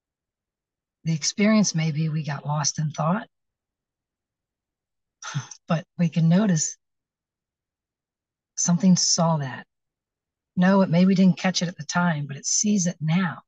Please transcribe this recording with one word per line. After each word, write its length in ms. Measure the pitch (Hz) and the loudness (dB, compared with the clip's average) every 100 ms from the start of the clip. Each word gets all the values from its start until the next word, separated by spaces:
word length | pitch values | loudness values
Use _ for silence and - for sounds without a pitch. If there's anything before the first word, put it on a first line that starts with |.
| _ _ _ _ _ _ _ _ _ _ | _ _ _ _ _ _ _ _ _ _
the 100 | 160 | -6
experience 640 | 160 - - 208 220 196 160 | -4 -4 0 2 2 2 0
may 160 | 160 | -2
be 180 | 147 160 | -2 -4
we 140 | 156 | -4
got 220 | 147 139 147 | -6 -8 -6
lost 340 | 151 135 - | -4 -4 -4
in 120 | 156 | -6
thought, 360 | 151 156 208 - _ _ _ _ _ _ _ _ _ _ _ _ _ _ _ _ _ _ _ | -4 -2 -2 -6 _ _ _ _ _ _ _ _ _ _ _ _ _ _ _ _ _ _ _
<laughs> 440 | - 139 - - - | -12 -10 -10 -18 -6
but 160 | 160 - - | -6 -6 -4
we 120 | 170 | -2
can 200 | 170 165 | 2 4
notice 480 | 180 214 160 - - _ _ _ _ _ _ _ _ _ _ _ _ _ _ _ _ _ - | 4 2 0 -2 -8 _ _ _ _ _ _ _ _ _ _ _ _ _ _ _ _ _ -6
something 400 | - 175 185 175 | -2 2 4 4
saw 420 | - - 165 156 | 2 0 0 -2
that. 280 | 131 120 - _ _ _ _ _ _ _ _ - | -4 -10 -18 _ _ _ _ _ _ _ _ 0
No, 260 | 180 196 | 4 4
it 80 | 175 | 4
maybe 260 | 170 190 190 | 4 4 6
didn't 240 | 190 - | 4 4
catch 220 | 185 - | -2 -2
it 60 | 170 | -6
at 100 | - | -8
the 80 | 143 | -6
time, 400 | 175 175 147 143 | -2 0 -2 -6
but 100 | 139 | -10
it 80 | - | -6
sees 420 | - 208 208 170 | -2 0 0 0
it 100 | - | -2
now. 380 | 156 175 180 - | -2 0 -2 -6